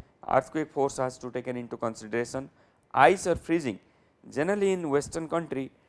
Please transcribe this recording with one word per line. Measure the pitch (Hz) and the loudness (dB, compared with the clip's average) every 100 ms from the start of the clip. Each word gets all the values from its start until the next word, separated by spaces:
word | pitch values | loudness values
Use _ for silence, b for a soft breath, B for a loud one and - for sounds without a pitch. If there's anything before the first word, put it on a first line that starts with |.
| B B - | B B 0
earthquake | 131 - 160 151 | 0 0 -4 -4
force | 147 135 - | -2 -2 -2
has | 131 127 | -6 -6
to | 123 | -10
taken | 127 123 123 | -8 -8 -8
into | 117 117 | -8 -6
consideration. | 117 110 110 117 120 135 139 b b b b | -6 -6 -4 -4 -4 -6 -10 b b b b
Ice | 127 147 190 185 | 8 8 8 2
or | 165 | -2
freezing, | - 165 135 95 - b b b - | 0 0 0 -6 -12 b b b -8
generally | 113 170 208 196 | -2 0 2 2
in | 185 160 | 0 0
western | 143 - 165 160 | 0 0 -6 -4
country, | 165 156 135 131 b | -4 -2 -6 -8 b